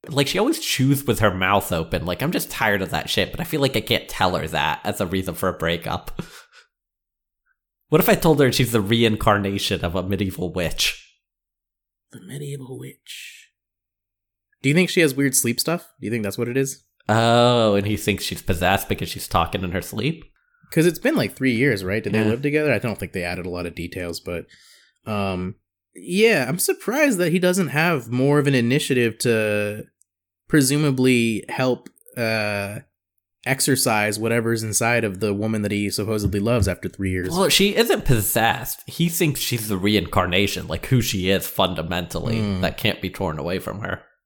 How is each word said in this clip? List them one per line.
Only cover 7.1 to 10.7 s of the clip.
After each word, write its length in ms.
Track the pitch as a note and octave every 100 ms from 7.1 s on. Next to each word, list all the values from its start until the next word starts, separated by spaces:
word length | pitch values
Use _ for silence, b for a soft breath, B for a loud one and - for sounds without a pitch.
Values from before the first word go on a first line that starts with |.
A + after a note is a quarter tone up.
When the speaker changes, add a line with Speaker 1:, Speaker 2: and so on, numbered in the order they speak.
| _ _ _ _ _ _ _ _
Speaker 1:
What 120 | D3+
if 80 | G#3
I 60 |
told 240 | G3+ E3+ C#3+
her 120 | C3
she's 180 | A#2+ B2+
the 80 | A2+
reincarnation 1040 | G2 A#2 A2+ G#2+ - G#2 G2 G2+ - F#2
of 120 | F2 F#2
a 60 |
medieval 500 | F2+ G2 F#2+ - F2+
witch? 520 | F#2 E2